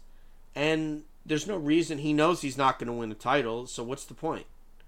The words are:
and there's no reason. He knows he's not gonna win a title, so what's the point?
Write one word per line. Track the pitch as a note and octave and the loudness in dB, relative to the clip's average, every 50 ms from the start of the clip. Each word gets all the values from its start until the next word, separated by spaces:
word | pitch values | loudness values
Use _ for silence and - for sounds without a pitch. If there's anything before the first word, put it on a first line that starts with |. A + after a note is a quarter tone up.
| - - - - - - - - - - - | -18 -20 -20 -20 -20 -20 -20 -20 -20 -12 -4
and | C#3 D3 D#3 D#3+ D#3 D#3 D#3 D3+ D3+ - - - - - | 0 2 2 2 2 0 -2 -4 -6 -10 -14 -20 -20 -4
there's | - D#3 D3 - | -2 -2 -2 -2
no | F#3 G#3+ F3+ | -2 -4 -4
reason. | D3 C#3+ D#3 E3+ E3 D3+ D#3+ C#3 | 0 4 4 4 4 2 -2 -2
He | D3 D3+ D3+ | 0 0 4
knows | D3 D3+ E3+ F3+ E3 | 4 6 4 4 2
he's | - C#3 B2+ C3+ | -2 -4 -2 2
not | C3+ C3 B2+ - | 2 2 2 2
gonna | C3+ A#2+ A#2+ | -2 -6 -4
win | A#2+ A#2 A2 | -4 -6 -6
a | G#2+ | -8
title, | - - A#2+ C3+ D3 B2+ A2+ A2+ A#2+ - - | -6 0 2 2 2 2 0 -4 -6 -8 -10
so | - - A#2+ | -10 -8 -8
what's | A#2 C#3 - - | -8 -8 -10 -10
the | - B2 | -16 -14
point? | - D#3 D#3+ C#3+ G2 - - - - - - - - - | -6 -6 -4 -4 -6 -8 -14 -18 -20 -20 -20 -20 -20 -20